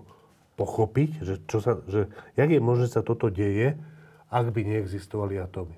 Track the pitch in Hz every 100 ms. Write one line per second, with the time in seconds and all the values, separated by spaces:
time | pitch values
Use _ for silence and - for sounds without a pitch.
0 | - - _ _ _ - 98 - 107 135
1 | 156 156 90 95 - 110 120 92 82 104
2 | 101 - - - 147 147 117 123 120 113
3 | 110 113 113 90 101 101 127 151 - -
4 | - - - 120 117 110 104 110 92 98
5 | - 104 101 98 90 95 85